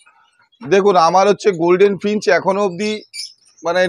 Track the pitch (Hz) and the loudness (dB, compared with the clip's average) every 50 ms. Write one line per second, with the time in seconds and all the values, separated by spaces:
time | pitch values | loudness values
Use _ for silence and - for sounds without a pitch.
0 | _ _ _ _ _ _ _ _ _ _ _ _ - 143 175 202 190 202 202 233 | _ _ _ _ _ _ _ _ _ _ _ _ -4 0 0 2 2 2 4 4
1 | 160 165 175 185 196 202 196 - - 214 190 160 165 170 180 180 202 202 202 160 | 2 4 4 2 2 2 0 0 0 -2 -2 0 0 0 2 4 2 2 0 -2
2 | - 208 208 214 - 208 175 165 - 202 190 196 208 196 175 170 190 214 214 208 | -4 -4 -4 -2 0 0 0 0 0 -2 -2 -2 -2 -4 -4 -6 -6 -6 -6 -8
3 | - _ - - - - _ _ _ _ _ _ - 165 175 180 185 | -12 _ -18 -18 -18 -18 _ _ _ _ _ _ -6 -4 -2 -2 -2